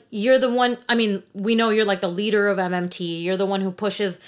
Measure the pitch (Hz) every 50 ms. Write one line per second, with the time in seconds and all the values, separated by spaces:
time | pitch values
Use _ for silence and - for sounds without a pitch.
0 | - _ 226 208 208 254 262 254 262 240 240 247 247 247 240 - - - 233 233
1 | 226 208 196 196 - _ - 202 196 226 233 226 226 226 214 220 214 202 196 185
2 | 196 180 175 185 208 220 208 208 202 208 196 190 185 180 180 180 180 180 - -
3 | 180 170 165 165 170 180 190 185 196 190 196 190 190 190 185 - 214 202 190 -
4 | 208 185 185 - -